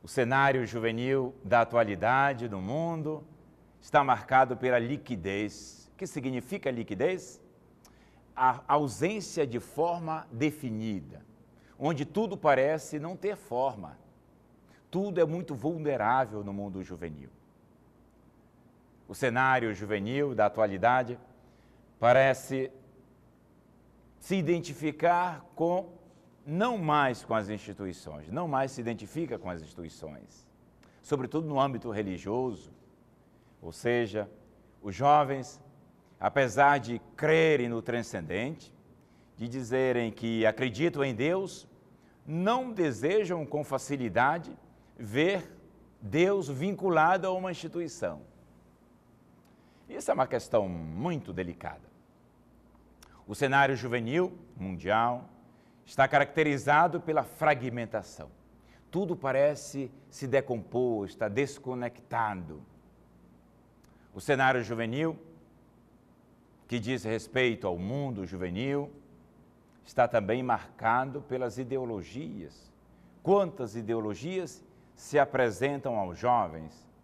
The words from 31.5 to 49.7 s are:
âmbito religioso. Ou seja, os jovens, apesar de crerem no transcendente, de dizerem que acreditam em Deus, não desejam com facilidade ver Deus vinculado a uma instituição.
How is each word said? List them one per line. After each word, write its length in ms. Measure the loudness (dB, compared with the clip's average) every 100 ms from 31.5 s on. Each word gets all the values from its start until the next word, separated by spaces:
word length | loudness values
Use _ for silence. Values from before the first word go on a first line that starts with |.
| 2
âmbito 300 | 2 0 -4
religioso. 840 | -4 -4 -4 -4 -2 -2 -6 -14 -20 -20 _ _ _ _ _ _ _
Ou 120 | -14
seja, 580 | -4 0 0 0 -4 -6 -12 -20 _ _ _
os 140 | -10
jovens, 680 | 0 4 4 4 -4 -8 -16 -20 -20 -20 _ _ _
apesar 600 | 0 2 2 6 6 6
de 220 | 0 -8 -8 -2
crerem 520 | 4 6 6 4 2
no 140 | -2
transcendente, 880 | -2 -4 -4 -8 -4 -4 -4 -8 -16 -20 -20 -20 _ _ _ -10
de 120 | -8
dizerem 640 | -6 -2 2 2 2 0
que 360 | -4 -2 4 4
acreditam 580 | 4 -4 0 -2 0
em 100 | -2
Deus, 540 | 0 0 0 -4 -10 -20 -20 _ _ _ _ -8
não 460 | -2 0 0 -2
desejam 720 | -2 -2 0 0 2 0 -4
com 200 | -4 -6
facilidade 920 | -4 -6 -4 -4 0 4 2 2 -6 -18 -20 -20 _ -16
ver 600 | -4 2 2 0 -6 -20 -20 -20 -20 _
Deus 480 | -2 2 4 2 -2
vinculado 800 | -4 -4 -2 2 4 4 4 0
a 60 |
uma 180 | -2 -4
instituição. 720 | -6 -8 -8 -8 -6 -6 -6 -16 -20 -20 -20 _ _ _ _ _ _ _ _ _ _ _